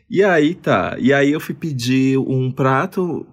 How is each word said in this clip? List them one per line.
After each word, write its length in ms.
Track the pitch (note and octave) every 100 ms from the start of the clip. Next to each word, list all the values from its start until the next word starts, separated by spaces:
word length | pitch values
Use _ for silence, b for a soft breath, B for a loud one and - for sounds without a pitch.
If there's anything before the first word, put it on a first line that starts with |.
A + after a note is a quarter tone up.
| -
E 140 | E3+
aí, 300 | G3+ E3 D3+
tá. 420 | F#3 - G#2+ F2 -
E 120 | B2
aí 200 | C#3 C#3+
eu 80 | D3+
fui 160 | - D#3+
pedir 600 | E3 C3 A#2+ C3 C3+ C3+
um 320 | - C3 C3
prato, 720 | C3 C3 C3 F3+ - F3+ C3 -